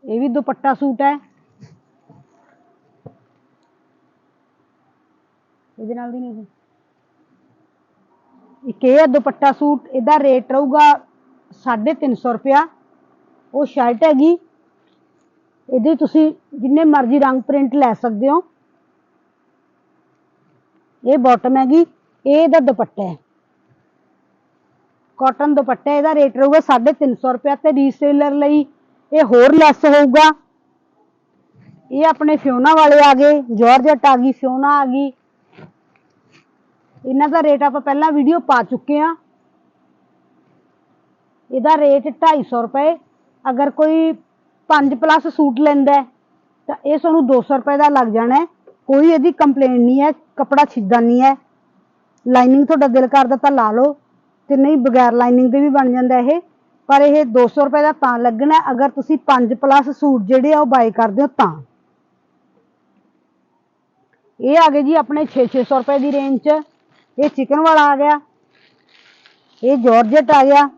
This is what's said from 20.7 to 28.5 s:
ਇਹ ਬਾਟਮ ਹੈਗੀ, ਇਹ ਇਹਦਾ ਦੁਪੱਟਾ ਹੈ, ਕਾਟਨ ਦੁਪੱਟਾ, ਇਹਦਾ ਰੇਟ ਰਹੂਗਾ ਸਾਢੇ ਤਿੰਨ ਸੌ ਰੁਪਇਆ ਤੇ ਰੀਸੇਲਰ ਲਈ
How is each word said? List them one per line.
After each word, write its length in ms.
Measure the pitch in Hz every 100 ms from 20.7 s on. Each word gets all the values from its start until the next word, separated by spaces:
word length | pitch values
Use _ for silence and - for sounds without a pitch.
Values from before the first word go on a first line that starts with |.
| _ _ _
ਇਹ 140 | 240 277
ਬਾਟਮ 400 | 254 240 254 262
ਹੈਗੀ, 240 | 262 311 339 _ _ _ 262
ਇਹ 120 | 294
ਇਹਦਾ 220 | 320 320
ਦੁਪੱਟਾ 440 | 262 240 226 -
ਹੈ, 120 | 190 160 _ _ _ _ _ _ _ _ _ _ _ _ _ _ _ _ _ _ _ _
ਕਾਟਨ 360 | 262 247 294 294
ਦੁਪੱਟਾ, 360 | 262 247 -
ਇਹਦਾ 240 | 285 294 302
ਰੇਟ 220 | 277 226
ਰਹੂਗਾ 220 | 277 311
ਸਾਢੇ 340 | - 262 240
ਤਿੰਨ 220 | 311 285 233
ਸੌ 160 | 262
ਰੁਪਇਆ 220 | 247 285 285
ਤੇ 180 | 311
ਰੀਸੇਲਰ 600 | 277 277 - 285 285 285
ਲਈ 320 | 285 285